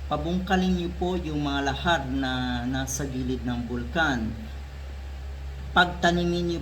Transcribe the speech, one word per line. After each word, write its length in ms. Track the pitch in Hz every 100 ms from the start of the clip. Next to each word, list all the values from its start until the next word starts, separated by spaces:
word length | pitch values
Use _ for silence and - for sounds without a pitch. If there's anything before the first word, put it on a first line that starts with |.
| -
Pabungkalin 640 | 151 156 185 - 185 185 175
niyo 160 | 170 -
po 160 | 180 180
yung 320 | 156 147 147
mga 240 | 139 139
lahar 320 | 127 175 170 135
na 560 | 135 131 127 127 123 123
nasa 400 | 135 135 - 135
gilid 400 | 131 127 127 120
ng 160 | 120
bulkan. 640 | 120 123 123 170 156 123 110 110 - - - - - - - - - - - - -
Pagtanimin 800 | 175 175 - 175 175 175 175 175
niyo 100 | 165